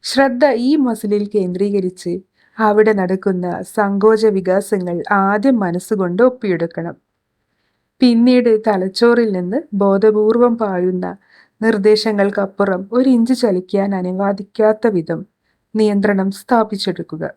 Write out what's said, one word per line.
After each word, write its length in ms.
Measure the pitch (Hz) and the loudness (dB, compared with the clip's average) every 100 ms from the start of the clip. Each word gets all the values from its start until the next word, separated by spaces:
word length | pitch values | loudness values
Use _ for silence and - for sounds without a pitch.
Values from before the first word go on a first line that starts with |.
| - | -4
ശ്രദ്ധ 360 | 254 269 247 285 240 247 | 0 0 2 2 2 0
ഈ 20 | 302 | 0
മസിലിൽ 400 | 254 220 208 208 202 | 0 -2 -2 -2 -2
കേന്ദ്രീകരിച്ച് 800 | 208 185 180 202 202 190 180 180 180 _ _ _ - 220 | -2 -4 -2 -2 -2 -4 -6 -8 -8 _ _ _ -2 0
അവിടെ 260 | 208 214 208 | 4 2 2
നടക്കുന്ന 480 | 185 190 196 180 180 170 180 - | -2 -2 -2 -2 -4 -6 -8 -2
സങ്കോച 500 | 202 202 214 220 220 190 | -2 2 2 4 2 0
വികാസങ്ങൾ 600 | 185 190 196 202 180 175 - 208 | 0 -2 0 -4 -4 -6 -2 0
ആദ്യം 340 | 196 208 262 247 | 2 2 0 0
മനസ്സുകൊണ്ട് 580 | 190 175 - 214 185 180 254 | 0 -4 -4 -4 -2 2 0
ഒപ്പിയെടുക്കണം. 680 | 254 202 180 170 170 165 254 _ _ _ _ _ _ _ _ _ _ | 0 -4 -2 -4 -6 -10 -12 _ _ _ _ _ _ _ _ _ _
പിന്നീട് 500 | 247 233 247 247 233 220 220 | 2 4 4 4 4 2 0
തലച്ചോറിൽ 640 | 196 185 190 240 240 226 185 | -2 -2 0 2 4 0 -2
നിന്ന് 220 | 180 233 - 196 | -4 -6 -4 0
ബോധപൂർവം 760 | 196 196 214 214 214 233 240 233 | 2 4 2 2 2 4 2 2
പായുന്ന 460 | 214 185 180 185 180 180 _ _ _ _ | -2 -2 -2 -2 -6 -12 _ _ _ _
നിർദ്ദേശങ്ങൾക്കപ്പുറം 1160 | 220 220 196 214 226 208 202 202 196 - 202 185 196 240 | -2 2 2 2 0 0 0 0 -6 -2 -2 -2 -2 0
ഒരു 100 | 269 247 | 2 2
ഇഞ്ച് 200 | 233 247 | 2 0
ചലിക്കാൻ 540 | 233 180 185 202 196 196 | 0 -2 -2 -4 -2 -4
അനുവദിക്കാത്ത 840 | 180 185 196 202 196 - 214 214 233 190 | -4 -4 -4 -4 -10 0 2 2 0 -2
വിധം 240 | 160 165 190 _ _ _ _ 214 | -4 -8 -10 _ _ _ _ -2
നിയന്ത്രണം 500 | 214 202 208 202 190 196 | 0 2 0 0 -2 -6
സ്ഥാപിച്ചെടുക്കുക. 840 | - 240 220 202 196 175 165 160 156 | 0 0 0 -4 -6 -6 -10 -10 -10